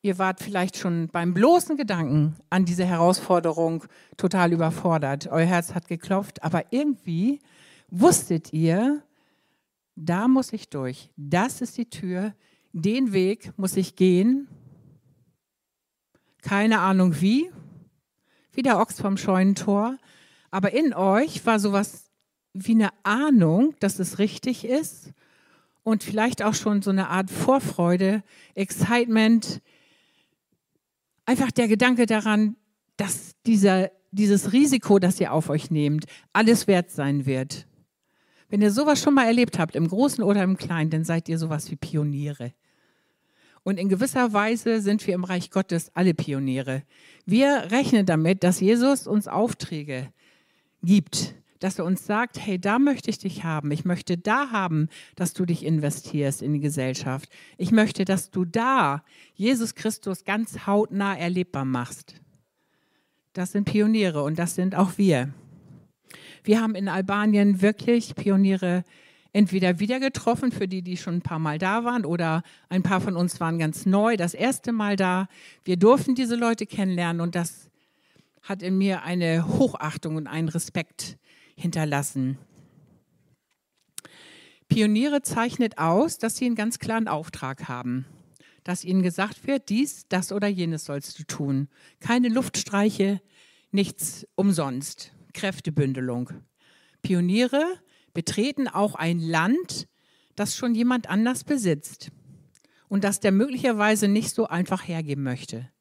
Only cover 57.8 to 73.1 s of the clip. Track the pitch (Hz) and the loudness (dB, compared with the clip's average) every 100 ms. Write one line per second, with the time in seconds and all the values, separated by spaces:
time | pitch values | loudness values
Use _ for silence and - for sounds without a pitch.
57.8 | 214 - 190 190 - 185 175 226 247 269 | 2 0 -2 -2 -2 -6 -2 -2 0 2
58.8 | 151 143 _ - - - 214 262 226 - | 2 -2 _ -20 -20 -4 0 0 -2 -4
59.8 | 220 214 202 185 - 208 226 - - 202 | -6 -6 -8 -8 -4 -4 -4 -6 0 0
60.8 | 214 196 196 185 170 185 180 143 135 127 | 0 -2 -2 -2 -2 -2 -4 -4 -4 -4
61.8 | 123 - - - _ _ _ _ _ _ | -6 -12 -20 -20 _ _ _ _ _ _
62.8 | _ _ _ _ _ - 180 202 202 208 | _ _ _ _ _ -8 -4 -2 0 2
63.8 | 214 220 190 151 143 160 170 - 185 180 | 4 4 2 0 -2 -2 -2 -2 -2 2
64.8 | 190 - 196 139 135 - - - - - | 0 2 2 4 0 -8 -20 -20 -20 -20
65.8 | _ _ _ - - - - 220 226 196 | _ _ _ -20 -20 -10 0 2 2 -2
66.8 | 196 175 190 202 214 208 202 190 202 214 | -2 -2 -2 0 2 4 4 4 2 2
67.8 | - 233 - - 202 196 196 190 180 180 | 0 0 0 -6 0 2 4 2 0 -2
68.8 | - - _ _ _ 202 208 190 180 170 | -4 -18 _ _ _ 2 2 4 2 2
69.8 | 208 254 269 269 - 247 254 - 190 190 | -2 -2 -2 -2 -2 0 -2 -2 -6 -6
70.8 | 180 175 - 175 - 160 156 151 185 220 | -8 -8 -4 -4 -4 -4 -4 -2 -2 0
71.8 | 240 240 180 170 165 160 - _ _ 185 | -2 -2 -2 -2 0 -2 -4 _ _ -2
72.8 | 180 190 202 | 0 0 -2